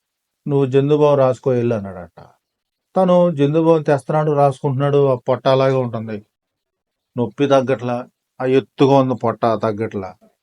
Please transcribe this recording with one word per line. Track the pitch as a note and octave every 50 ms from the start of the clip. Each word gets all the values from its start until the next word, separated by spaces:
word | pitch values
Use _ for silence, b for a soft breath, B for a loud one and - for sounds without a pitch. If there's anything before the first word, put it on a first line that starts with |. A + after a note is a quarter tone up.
| _ _ _ _ _ _ _ _ - D3
"నువ్వు | C#3+ C#3 C#3
జందుబాం | B2+ B2+ C#3 C#3 C#3+ D3 D3 D3 D3 C#3+ C3+
రాసుకో | C3 C3 B2+ - - C#3
వెళ్ళు" | B2+ B2 A#2 A#2+ A#2
అన్నాడంట. | G#2+ G2 G2 F#2+ F2+ F2 F2 _ - F2+ - _ _ _ _ _ _ _ _ _ _ _ _ -
తను | F#3 F#3+ F3+ F3+ F3+ F3 F3 E3+
జందుబాం | C#3 C#3+ C#3+ D3 E3 E3 E3 E3 D#3+
తెస్తున్నాడు, | D3+ D#3 D3 C3 - - D#3+ D3+ D#3 D#3
రాసుకుంటున్నాడు. | D3 C#3+ C#3+ C#3+ C3 - - D3 C3 B2+ C#3+ C#3+ C#3+ C#3+ C#3+ C#3
ఆ | C3
పొట్ట | B2 - - B2+ B2 - C3+
అలాగే | C3 C3+ C3+ C3+ C3+
ఉంటుంది, | C3 B2+ A#2+ A2+ A2+ A2 A2 A2 G2+ G#2 _ _ _ _ _ _ _ _ _ _ _ _ _ _ _ _ _ - B2+
నొప్పి | A#2+ G#2+ - - C#3+ C3+
తగ్గట్లా, | C3+ C3+ B2+ A#2+ C3+ G#2+ A#2+ B2 A#2+ A#2+ B2 - _ _ _ _ _ -
ఆ | C3+
ఎత్తుగా | C3 C3 C3+ - - _ - C#3+ C3 C#3 C#3
ఉంది | C3 C3 B2+
పొట్ట | G#2+ - A2+ A2 - -
తగ్గట్లా. | A#2 A2 G#2 G2+ A2+ G#2+ G#2 A2+ G#2 - G#2 F#2+ F#2 F#2 _ _ _ _ _